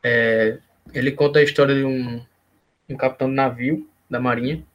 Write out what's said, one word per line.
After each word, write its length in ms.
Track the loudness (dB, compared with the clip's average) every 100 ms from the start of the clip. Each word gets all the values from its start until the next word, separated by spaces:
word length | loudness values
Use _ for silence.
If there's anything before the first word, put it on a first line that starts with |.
É, 540 | 2 2 2 2 2 -2 _ _ -12
ele 180 | -4 -2
conta 280 | 0 2 4
a 40 |
história 320 | 4 4 2 2
de 80 |
um, 420 | 0 -4 -6 -8 -14 _ _ _ _ _ _
um 80 | -4
capitão 320 | -4 -2 -2
de 60 | 0
navio 520 | 0 0 -2 -4 -6 _ _
da 100 | -4
Marinha 460 | -2 -2 -2 -6 -10